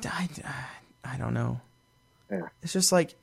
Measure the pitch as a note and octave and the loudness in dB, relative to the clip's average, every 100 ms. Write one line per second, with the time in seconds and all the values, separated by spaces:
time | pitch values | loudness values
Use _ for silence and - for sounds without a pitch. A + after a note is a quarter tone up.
0 | A#2 - F3+ D3+ - C3+ C3 - - _ | -6 -2 -4 -6 -10 -8 -10 -14 -20 _
1 | B2+ C3 A#2+ A#2+ A#2 B2 - _ _ _ | -8 -4 0 0 0 -2 -6 _ _ _
2 | _ _ - G3 - - E3+ F#3+ F3+ F3+ | _ _ -6 -4 -4 -8 -2 2 6 6
3 | E3 - | 4 2